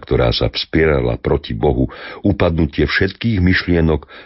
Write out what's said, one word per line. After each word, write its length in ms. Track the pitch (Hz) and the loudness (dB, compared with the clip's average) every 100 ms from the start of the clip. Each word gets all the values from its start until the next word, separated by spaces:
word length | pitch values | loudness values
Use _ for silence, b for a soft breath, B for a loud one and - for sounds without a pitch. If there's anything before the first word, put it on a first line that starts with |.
ktorá 340 | - 62 60 | 0 0 0
sa 140 | - 60 | 0 -2
vzpierala 720 | - - 82 80 69 60 60 | -4 -2 0 2 2 -2 -2
proti 340 | - 71 - | -2 -2 -2
Bohu, 380 | 55 73 62 64 B B B | -2 0 0 -2 B B B
upadnutie 640 | 101 92 90 82 78 - 73 | -2 2 0 2 0 0 -2
všetkých 500 | - 95 - 117 101 | 0 -2 -2 -2 2
myšlienok 680 | 90 90 - 85 80 76 - B | 2 2 2 2 2 0 -4 B